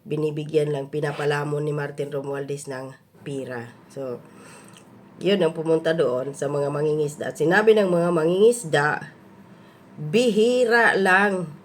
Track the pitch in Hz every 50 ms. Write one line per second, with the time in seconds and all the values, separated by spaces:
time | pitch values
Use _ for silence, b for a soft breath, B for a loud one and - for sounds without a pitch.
0 | _ - 147 151 151 156 151 151 151 151 160 156 147 147 147 143 139 139 - 151
1 | 147 147 139 - 147 147 147 143 147 147 147 147 151 151 147 147 143 139 143 147
2 | 143 139 143 143 135 139 139 139 143 139 143 143 - 143 135 127 131 131 131 -
3 | _ _ _ - - 151 139 135 127 120 127 120 117 120 - - - - - 139
4 | 139 131 120 120 - B B B B B B B B B B B B - - -
5 | - - - - - 170 202 202 170 160 165 165 156 160 160 160 165 160 165 165
6 | 151 127 123 127 131 139 139 - 147 139 143 143 143 143 147 147 151 156 151 151
7 | 151 147 147 - - 123 127 - 151 151 175 202 220 220 220 214 202 190 175 170
8 | 170 175 175 165 156 165 180 185 208 226 240 233 - 160 147 143 143 151 143 -
9 | - - - - - - - - - B B B B B B B B - - -
10 | 151 151 151 220 254 247 196 208 214 240 247 247 254 226 226 233 226 214 - 190
11 | 190 190 180 190 202 208 196 185 175 151 - -